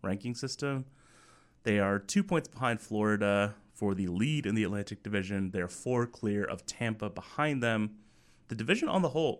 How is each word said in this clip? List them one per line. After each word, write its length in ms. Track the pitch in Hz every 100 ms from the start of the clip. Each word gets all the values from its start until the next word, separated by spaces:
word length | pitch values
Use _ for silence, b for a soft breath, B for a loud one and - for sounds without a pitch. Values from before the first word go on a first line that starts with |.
ranking 320 | 101 101 123
system. 520 | 120 135 - 143 135 131 b b b b b b b
They 160 | - 104
are 200 | 98 101
two 240 | - 202
points 240 | 196 170 127
behind 340 | - 127 110
Florida 720 | - 107 107 104 104 101 104 - -
for 200 | - 104
the 140 | 95 92
lead 400 | 87 127 151 101
in 80 | 110
the 80 |
Atlantic 400 | 98 101 101 104
Division. 480 | 104 104 95 101 95
They're 160 | 95 87
four 400 | - 123 123 120
clear 360 | - 107 101
of 220 | 101 92 -
Tampa 440 | - 117 107 107
behind 500 | 87 - - 151 139
them. 360 | 120 110 107 - b b b b b
The 80 | 110
division 320 | 117 220 320
on 140 | 190
the 80 | 165
whole, 260 | 147 151